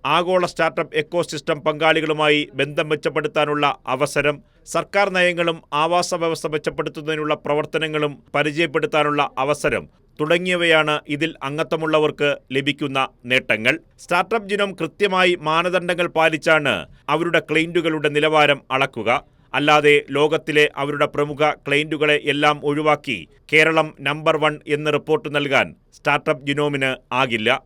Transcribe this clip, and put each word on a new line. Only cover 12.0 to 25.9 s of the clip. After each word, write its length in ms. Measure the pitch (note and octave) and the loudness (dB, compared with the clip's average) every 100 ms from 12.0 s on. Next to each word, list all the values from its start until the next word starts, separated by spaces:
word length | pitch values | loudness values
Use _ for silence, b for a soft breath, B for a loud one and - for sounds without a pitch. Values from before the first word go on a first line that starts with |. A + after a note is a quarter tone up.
| D3+ - C#3+ C#3 _ | 0 0 -2 -2 _
ലഭിക്കുന്ന 580 | C3 C#3 C#3 D3 C3+ - _ A#2+ | -4 -2 -4 -4 -2 -4 _ -2
നേട്ടങ്ങൾ. 540 | C3 - A2 A2+ D#3+ _ _ | -2 0 -2 0 -2 _ _
സ്റ്റാർട്ടപ്പ് 500 | - F3 F#3 A3+ G3 | -2 -2 0 -4 -4
ജിനോം 240 | G3+ G3+ | -4 -4
കൃത്യമായി 640 | D#3 D#3+ _ G3+ F#3 F3+ F3 D3+ | -4 -8 _ -2 2 2 0 0
മാനദണ്ഡങ്ങൾ 600 | D#3+ F3+ F3+ F3 F3 F3 | 0 0 -2 -2 -2 -2
പാലിച്ചാണ് 800 | D#3+ D#3+ D#3 E3 D#3 C#3+ G2 C#2 b - | 2 2 2 2 2 2 -2 -6 b -4
അവരുടെ 320 | D3+ E3+ E3+ - | -2 0 -2 0
ക്ലയന്റുകളുടെ 580 | D#3+ E3 E3+ E3 D#3 D3 | -2 0 -2 -2 -2 -2
നിലവാരം 520 | D3 D#3 D#3 D3 C#3 _ | 0 2 4 4 2 _
അളക്കുക. 520 | C3 C3+ - G#2+ C3 - b b | -2 -2 -2 -2 -2 -4 b b
അല്ലാതെ 520 | C3 D3 D3+ D3 D3 - | -2 4 4 6 4 2
ലോകത്തിലെ 640 | C#3 D3+ D#3 D3+ D3+ D3 - | 0 0 0 0 2 2 0
അവരുടെ 300 | C#3+ D3 C#3+ | -6 -2 -2
പ്രമുഖ 460 | - D3 C#3 D#3 - - | 0 -4 0 0 -2 -2
ക്ലയന്റുകളെ 540 | C#3+ D#3 D#3 D3+ D3 | -2 0 2 2 2
എല്ലാം 420 | C#3+ C#3 D3+ D3 C#3+ | 0 2 2 2 -2
ഒഴിവാക്കി 600 | D3 D3+ D3 - G#2 D2+ b - | 0 0 0 -2 -8 -10 b 0
കേരളം 420 | D#3 D#3+ D#3+ D#3 - | 2 4 2 0 -4
നമ്പർ 360 | C#3 D3+ D#3 D#3 | -6 -2 0 2
വൺ 220 | D3+ D3+ - | 0 -2 -4
എന്ന് 260 | D3 D3+ | -2 0
റിപ്പോർട്ട് 420 | D3 - D#3 D3+ D3 | -2 0 -2 -2 -4
നൽകാൻ 400 | C#3+ C3 F2+ - _ | 0 0 0 -6 _